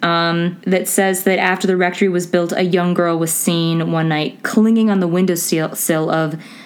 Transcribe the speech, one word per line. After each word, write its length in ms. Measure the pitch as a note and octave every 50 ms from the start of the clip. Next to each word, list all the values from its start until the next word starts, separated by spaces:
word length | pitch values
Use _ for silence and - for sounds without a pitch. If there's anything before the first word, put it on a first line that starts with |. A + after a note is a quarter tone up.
| -
um, 560 | E3+ E3+ E3+ E3+ E3+ E3+ E3+ E3+ F3+ F3 - -
that 220 | F#3 F#3+ F3+ -
says 360 | - - - G3 F#3+ F#3 F#3 -
that 160 | F#3+ F#3 F3+
after 260 | G#3 F#3 F#3 F#3 -
the 120 | F#3 F#3
rectory 320 | F#3 F3+ F3+ F3+ - G3+ F#3+
was 180 | F3 F3+ F3
built, 240 | E3+ - F3 F3 E3+ F3
a 80 | - F#3
young 300 | F3 E3+ F3+ F3 F3+ F3
girl 240 | F3 F3 E3+ E3+
was 140 | E3 E3 D#3+ -
seen 580 | - - F#3 E3+ E3 E3 E3 E3 E3 D#3+ E3
one 180 | E3 D#3+ D#3+ D#3+
night 340 | D#3 D3+ D3+ - - - -
clinging 460 | - - A3+ G#3+ A3 A3+ A3+ A3 G#3+
on 80 | G3+ F#3+
the 80 | F3+
windowsill, 680 | E3+ E3+ F3+ F#3 F3+ F3 E3+ - - F3 D#3+ D#3 D#3 D#3
sill 360 | - - - E3 D#3 D#3+ E3
of 240 | E3 D#3+ D#3+ D#3 D3+ E3 - - - - -